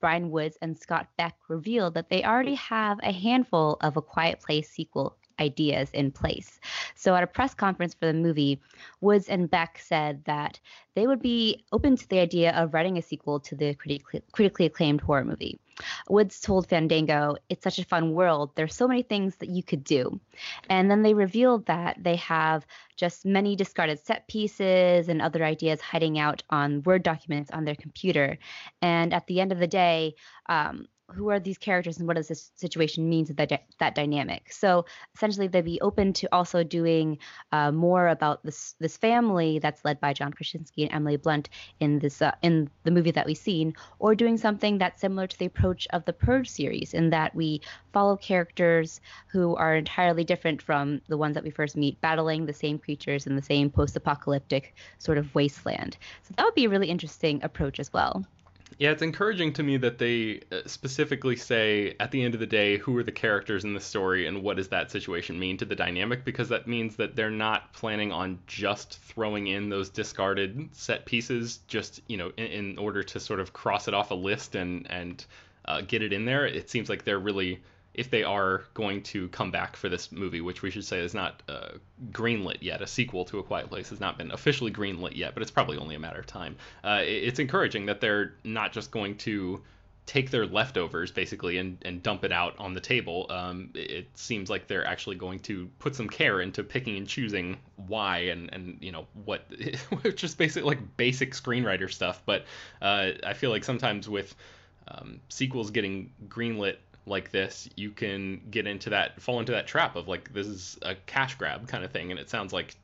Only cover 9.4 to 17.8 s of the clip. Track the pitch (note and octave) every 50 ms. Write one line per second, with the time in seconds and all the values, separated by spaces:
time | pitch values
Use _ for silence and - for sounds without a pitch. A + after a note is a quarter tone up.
9.4 | F3 D#3 F#3 E3+ E3 - - - - - E3+ D#3 D3+ D3+ C#3+ C#3+ - D#3 D3 D3
10.4 | D3 - - - _ - - - - _ - G3 A3 C4 C#4 A3 - A#3+ A#3 A#3
11.4 | A3+ A3 - - _ - - A3+ - C#4 B3+ - - - F#3+ F#3 F3 E3+ F3+ E3+
12.4 | E3 E3 - E3 E3 D3+ D#3+ D#3+ E3+ F#3+ F#3 E3+ - - D#3 C#3+ - D3 D3 C#3+
13.4 | - - D#3 C#3 D3+ C#3+ C#3+ - - D3 C#3+ C#3 - - - D3 - _ - -
14.4 | G#3 F#3+ - - F3 D#3 - - E3 D3 D3 D3 - - C#3+ C3+ A#2+ A#2 - -
15.4 | - - - - _ _ - - - - - - - - G3 G#3 A3 F#3+ - -
16.4 | - - F#3+ F#3+ F3 - F#3 D#3+ D#3+ D#3+ D#3+ D#3+ D#3 D#3 D3+ D3 D3 D3 D3 -
17.4 | _ - F#3 - - F#3 - F#3+